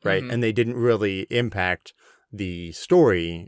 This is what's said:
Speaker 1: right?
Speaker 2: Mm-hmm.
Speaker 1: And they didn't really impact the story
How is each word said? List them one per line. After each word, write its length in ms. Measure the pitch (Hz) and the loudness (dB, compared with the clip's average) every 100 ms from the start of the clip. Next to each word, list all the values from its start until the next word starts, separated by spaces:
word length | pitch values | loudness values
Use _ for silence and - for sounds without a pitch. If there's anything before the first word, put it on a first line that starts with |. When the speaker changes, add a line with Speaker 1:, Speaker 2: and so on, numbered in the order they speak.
Speaker 1:
right? 200 | 101 95 | -2 -2
Speaker 2:
Mm-hmm. 80 | 123 | -2
Speaker 1:
And 120 | 117 | -2
they 80 | 117 | 0
didn't 240 | 110 117 123 | 0 0 0
really 520 | 120 110 104 95 - | 2 2 0 -2 -4
impact 640 | 120 120 98 90 90 - - _ _ _ | -2 -2 -2 -2 -2 -8 -20 _ _ _
the 380 | 104 95 87 85 | -8 -8 -8 -10
story 760 | - - 175 139 92 82 85 | -8 2 6 6 4 0 -6